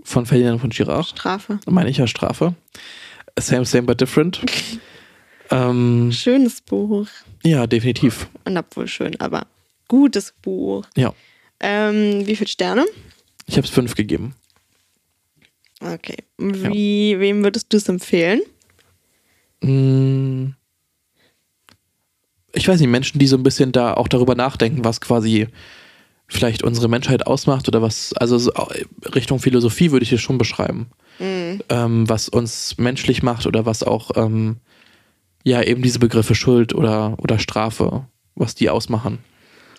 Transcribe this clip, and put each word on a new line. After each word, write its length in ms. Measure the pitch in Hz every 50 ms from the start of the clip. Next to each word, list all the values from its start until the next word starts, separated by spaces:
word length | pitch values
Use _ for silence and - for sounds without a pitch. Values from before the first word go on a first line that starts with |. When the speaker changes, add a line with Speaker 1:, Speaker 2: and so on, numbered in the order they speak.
| -
Speaker 1:
von 200 | - - 131 120
Ferdinand 340 | 113 - 123 123 120 117 113
von 140 | 120 117 113
Schirach. 340 | - - 69 71 - 165
Speaker 2:
Strafe. 540 | - - - - 180 185 202 - - 208 208 -
Speaker 1:
Meine 240 | - 180 185 175 151
ich 80 | 139 -
ja, 80 | 131
Strafe. 480 | 110 - - - - - - 160 170 175 - _ _ - - - - - - - - - - - _ - -
Same, 280 | - - - 123 127
same, 160 | 120 - 127 120
but 140 | 123 120 120
different. 400 | 127 127 - - 151 175 180 - -
Speaker 2:
<laughs> 340 | 254 - - - - 226 226 - - - - - - _ _ _ _ _ _ - -
Speaker 1:
Ähm, 600 | - 127 127 123 123 123 123 120 120 120 120 120
Speaker 2:
Schönes 520 | 117 120 - 247 247 277 269 240 - - -
Buch. 440 | - - 196 202 208 214 202 208 214 - - - - - - -
Speaker 1:
ja, 220 | 165 165 139 120
definitiv. 640 | 113 123 117 113 127 117 - - 123 110 - - - - - -
Speaker 2:
Und 100 | - 190
obwohl 320 | 175 156 _ - - - -
schön, 320 | - - - - - -
aber 260 | - - - 82 - - _ _ _ _ _ _ _ -
gutes 440 | - 262 285 277 - 208 190 - - _
Buch. 460 | - 196 190 180 - - 196 196 208 - -
Speaker 1:
Ja. 160 | - 127 117 - _ _ _ _ _ _ _ _ -
Speaker 2:
Ähm, 680 | - 196 202 208 214 214 208 214 214 208 202 202 202
wie 80 | 196 214
viele 140 | 208 208 -
Sterne? 380 | - - 185 180 185 214 294 415 440 - - - _ _ _ _ _ - -
Speaker 1:
Ich 140 | - - -
hab's 100 | 139 -
fünf 260 | - - 123 117 -
gegeben. 400 | - 110 104 78 69 101 127 135 _ _ _ _ _ _ _ _ _ _ _ _ _ _ _ _ _ _ _ _ _ _ _ _ _ _ _ _ -
Speaker 2:
Okay. 360 | - 170 175 165 - - - - - _ _ -
Speaker 1:
Ja. 320 | - 196 196 190 190 196 202
Speaker 2:
Wie, 480 | 208 208 202 208 208 208 208 208 185
wem 240 | 196 196 202 208 208
würdest 260 | 202 202 233 - - -
du's 120 | 208 202 -
empfehlen? 500 | 185 180 - - - 180 165 170 196 262 403 - _ _ _ _ _ _ _ _ _ _ _ _ _ _ _ _ _ _ _ _ _ _
Speaker 1:
Mm. 920 | - 135 135 135 135 135 131 131 135 135 135 135 135 135 131 131 131 135 135 _ _ _ _ _ _ _ _ _ _ _ _ _ _ _ _ _ _ _ _ _ _ _ _ _ _ _ _ _ _ _ _ _ _ _ _ _ _ _ -
Ich 120 | - -
weiß 140 | 185 190 170
nicht, 80 | 151 123
Menschen, 280 | 120 123 135 - - 147
die 80 | 143
so 100 | 135 135
ein 60 | 131 131
bisschen 280 | 135 135 - 139 131
da 220 | 123 127 120 120 95
auch 140 | - 123 120
darüber 260 | - 127 123 127 123
nachdenken, 480 | 120 123 135 - - 117 113 - 123 117
was 200 | 113 113 - -
quasi 460 | - 123 117 107 113 113 107 107 110 - - - - - - - - _ _ _ _ _ _ _
vielleicht 360 | - - - 127 120 110 110 -
unsere 260 | - 120 113 120 113
Menschheit 380 | 117 120 131 - 135 120 -
ausmacht 420 | - - 135 - - 139 131 135 -
oder 140 | - 113 113
was, 320 | 113 110 - - - -
also 240 | - 120 117 123 120
so 120 | 120 123 - - - - - - - - - - - - -
Richtung 260 | 135 117 - 143 127
Philosophie 500 | - 139 127 123 117 120 110 - 175 175 143
würde 120 | 127 -
ich 80 | 110 135
es 100 | 117 -
schon 160 | - 135 127
beschreiben. 480 | 117 113 - - - - - 120 117 117 _ _ _ _ _ -
Speaker 2:
Mhm. 440 | 185 190 190 185 175 170 180 202 - -
Speaker 1:
Ähm, 400 | 131 120 117 117 117 113 113 110
was 220 | 117 107 - -
uns 480 | - 120 120 113 - - - - - -
menschlich 440 | 117 120 127 131 - - 123 - -
macht 220 | 127 120 113 -
oder 220 | - - 110 113
was 160 | 117 113 - -
auch, 300 | - 110 110 - - -
ähm, 400 | - 113 110 110 110 110 110 113 113 _ _ _ _ _ _ _ _ _ _ _ _ _ _ _ _ -
ja, 140 | 127 127 120 117
eben 200 | - 120 127 127
diese 160 | 127 117 120
Begriffe 360 | 120 117 - 113 110 - 117
Schuld 400 | 107 - - 123 120 117 113 -
oder, 440 | - - 113 107 107 107 107 110 -
oder 200 | - - 113 107
Strafe, 680 | - - - 107 110 113 113 - - - - 123 135 - _ _ _ _ _
was 200 | - - 113 -
die 160 | - - 78
ausmachen. 480 | 69 117 113 - 120 110 113 120 107 - - _ _ _ _ _ _ _ _ _ -